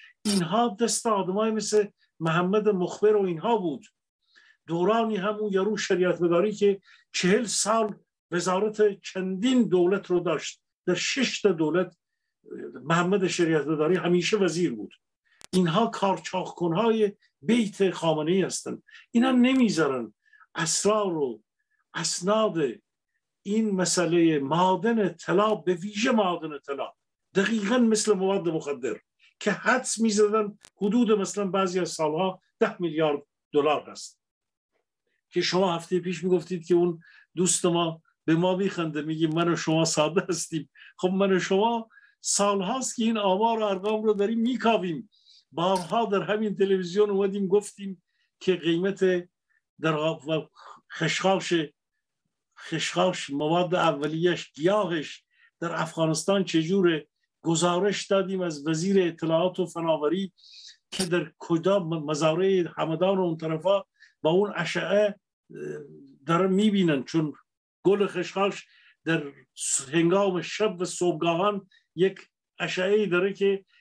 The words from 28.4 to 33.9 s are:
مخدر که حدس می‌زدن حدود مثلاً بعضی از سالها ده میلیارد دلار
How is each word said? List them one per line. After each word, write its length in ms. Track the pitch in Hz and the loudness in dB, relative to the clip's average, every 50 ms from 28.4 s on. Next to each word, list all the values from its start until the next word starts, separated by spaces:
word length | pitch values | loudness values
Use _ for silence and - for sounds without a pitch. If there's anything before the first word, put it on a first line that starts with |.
| 165 170 | -2 -2
مخدر 520 | 160 156 - 143 139 123 131 113 - - _ _ _ _ _ _ _ - | -4 -4 -4 -6 -6 -6 -6 -8 -8 -8 _ _ _ _ _ _ _ -6
که 120 | - 208 | -4 -4
حدس 460 | 180 - - 202 247 254 254 - - 208 | -4 -2 0 0 0 0 -2 -4 -4 -2
می‌زدن 600 | 226 226 202 208 214 208 214 220 208 202 - _ - - _ | 0 0 2 4 2 4 2 0 -2 -4 -8 _ -20 -20 _
حدود 360 | - 196 208 202 247 240 202 | -4 -2 0 2 2 2 2
مثلاً 320 | 220 202 190 185 - 208 202 | 2 2 0 -2 -4 -4 -4
بعضی 360 | 185 175 190 190 180 180 185 | -2 0 0 0 0 -2 -2
از 100 | 170 160 | -4 -4
سالها 520 | - - 156 151 156 160 190 185 185 - _ _ _ - | -4 -2 -2 -2 0 0 -2 -2 -4 -6 _ _ _ -2
ده 220 | 226 208 - - | -2 -2 -2 -2
میلیارد 400 | 175 165 151 156 160 151 143 143 - _ _ _ _ _ | -6 -4 0 0 0 0 0 -2 -6 _ _ _ _ _
دلار 380 | - 147 143 151 143 - - - | 0 2 2 2 0 -2 -4 -10